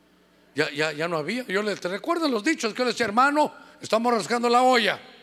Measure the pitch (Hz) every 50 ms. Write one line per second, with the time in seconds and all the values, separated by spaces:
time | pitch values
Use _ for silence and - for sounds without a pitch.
0 | _ _ _ _ _ _ _ _ _ _ _ 131 151 147 147 143 156 160 151 147
1 | 160 175 175 156 147 160 220 254 247 - 185 202 214 208 190 - - 175 185 196
2 | - 311 339 339 330 294 247 214 202 311 330 - - 214 190 - 254 247 214 -
3 | 240 208 202 240 262 285 285 302 302 - - - - - - - - - - 226
4 | 226 247 240 220 170 - 233 240 233 240 240 240 254 254 254 233 214 185 151 120
5 | - - - -